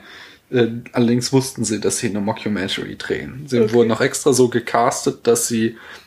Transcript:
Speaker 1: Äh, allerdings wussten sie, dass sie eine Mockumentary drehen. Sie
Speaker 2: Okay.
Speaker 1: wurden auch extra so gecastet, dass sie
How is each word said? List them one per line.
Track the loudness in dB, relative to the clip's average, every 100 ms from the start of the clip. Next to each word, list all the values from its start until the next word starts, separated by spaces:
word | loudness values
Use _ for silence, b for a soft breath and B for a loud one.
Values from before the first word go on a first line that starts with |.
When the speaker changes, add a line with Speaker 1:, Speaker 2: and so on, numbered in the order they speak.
| B B B B -2
Speaker 1:
Äh, | 0 0 -2 -4
allerdings | 0 2 2 2
wussten | 0 0 -4
sie, | -4 -2
dass | -2 -2
sie | -2
eine | -2
Mockumentary | -4 -4 -4 -4 -4 -6 -8 -8
drehen. | -6 -6 -8 -12 -2
Sie | 0
Speaker 2:
Okay. | 4
Speaker 1:
wurden | 4 4
auch | 2
extra | 0 0 2
so | 4 4
gecastet, | 2 0 0 0 0 -4 -2 2
dass | 2 0
sie | 0 -2 B B B